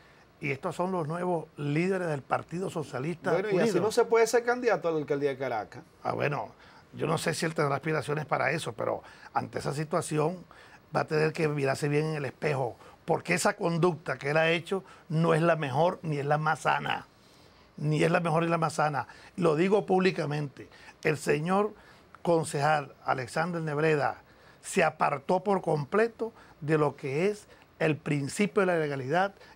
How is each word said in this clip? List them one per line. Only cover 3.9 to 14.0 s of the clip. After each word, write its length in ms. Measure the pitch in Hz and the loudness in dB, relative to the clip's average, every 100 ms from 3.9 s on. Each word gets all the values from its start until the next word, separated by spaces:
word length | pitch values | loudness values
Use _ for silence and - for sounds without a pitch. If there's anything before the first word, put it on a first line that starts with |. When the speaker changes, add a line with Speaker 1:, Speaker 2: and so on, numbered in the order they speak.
Speaker 2:
se 100 | 233 | 2
puede 240 | 233 226 220 | 4 4 4
ser 160 | 247 | 4
candidato 460 | 240 247 247 185 170 | 2 0 2 2 0
a 20 | |
la 60 | 160 | -2
alcaldía 320 | 143 143 143 | -2 0 0
de 80 | 131 | -2
Caracas. 460 | 131 113 95 113 - - | -4 -4 -6 -12 -20 -8
Speaker 1:
Ah, 80 | - | -6
bueno, 380 | 120 135 143 104 - - - - | -2 -2 -4 -8 -14 -20 -20 -20
yo 120 | 123 139 | -6 -2
no 120 | 160 | -2
sé 160 | - 156 | -2 -2
si 100 | 165 | -4
él 80 | |
tendrá 220 | 165 147 139 | -2 -2 -2
aspiraciones 500 | 160 156 139 151 143 | -2 -4 -4 -6 -2
para 240 | 143 127 | -2 0
eso, 220 | 160 - | -2 -6
pero 300 | 110 117 107 - - - | -6 -4 -6 -8 -20 -8
ante 260 | 131 117 117 | -6 -6 -6
esa 140 | 147 | -6
situación 640 | 143 156 175 - 151 135 - - - - - - 151 | -6 -4 -4 -2 -2 -2 -4 -14 -20 -20 -20 -6 -4
va 60 | |
a 40 | 139 | -2
tener 280 | 156 156 | 0 0
que 140 | 151 156 | 0 -2
mirarse 420 | 147 135 135 151 | 0 0 0 0
bien 160 | 147 156 | 0 -2
en 100 | 156 | -4
el 100 | 135 | -6
espejo, 520 | - 156 135 123 104 - - | -4 -4 -2 -4 -6 -18 -12
porque 300 | - 147 - | -4 -2 0
esa 220 | 175 208 202 | 0 0 0
conducta 600 | 180 170 180 156 | 0 2 2 2